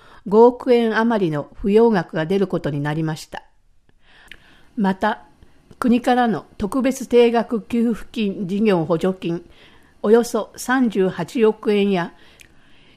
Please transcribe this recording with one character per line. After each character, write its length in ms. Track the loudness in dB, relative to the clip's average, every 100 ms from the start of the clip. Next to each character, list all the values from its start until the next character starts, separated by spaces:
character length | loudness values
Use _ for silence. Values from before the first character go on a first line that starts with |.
| -20 -18 0
五 180 | 6 6
億 260 | 4 2
円 240 | 2 2 0
余 300 | 0 0 0
り 60 |
の 160 | -2 -6
不 180 | -6 0
要 180 | 4 4
額 240 | 2 -2
が 120 | -6 -2
出 120 | -2
る 80 | -2
こ 140 | -2
と 100 | -4
に 100 | -4
な 140 | -4
り 80 | -4
ま 140 | -4 -6
し 100 | -12
た。 160 | -18 -18 _ _ _ _ _ _ -20 -20 -20 _ _ _ -4
ま 180 | -2
た、 300 | 0 -4 -4 -12 _ -20 _ _ -6
国 200 | 0 0
か 140 | 0
ら 140 | 0 0
の 180 | -4 -8 -10
特 220 | -6 -2
別 280 | -4 -4 0
定 240 | 2 4
額 280 | 2 -2 -6
給 300 | -4 -2 -2
付 160 | -4 -8
金 340 | -6 -6 -4 -6
事 140 | -2
業 240 | 2 2
補 140 | 0 0
助 200 | -2 -4
金、 260 | -6 -8 -10 -20 -20 -20 _ _
お 100 | 4
よ 100 | 4
そ 300 | 4 -6 -8 -12
三 320 | -4 0 0
十 200 | 0 -2
八 360 | -2 -6 0
億 280 | 0 0 -2
円 180 | 0 2
や、 240 | 0 -4 -10 -20 _ -20 -20 _ -20 _